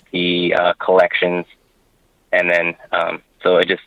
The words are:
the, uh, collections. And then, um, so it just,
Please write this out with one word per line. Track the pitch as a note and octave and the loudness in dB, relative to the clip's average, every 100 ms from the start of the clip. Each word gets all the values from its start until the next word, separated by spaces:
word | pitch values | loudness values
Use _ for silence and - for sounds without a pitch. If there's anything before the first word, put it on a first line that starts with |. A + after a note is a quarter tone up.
| _ | _
the, | F2+ F2 F2 F2 F2 | -4 -2 -2 0 0
uh, | F2 | 0
collections. | - - F#2 F2 - F2+ F2 F2 _ _ _ _ _ _ _ _ | -2 2 2 2 0 -2 -4 -8 _ _ _ _ _ _ _ _
And | F2+ F2 | -2 0
then, | F2 E2+ E2+ - | 0 -2 -6 -6
um, | F2 E2+ E2 - _ | -4 -4 -6 -16 _
so | F#2 F2 | 2 2
it | F2+ | 2
just, | F#2 | -2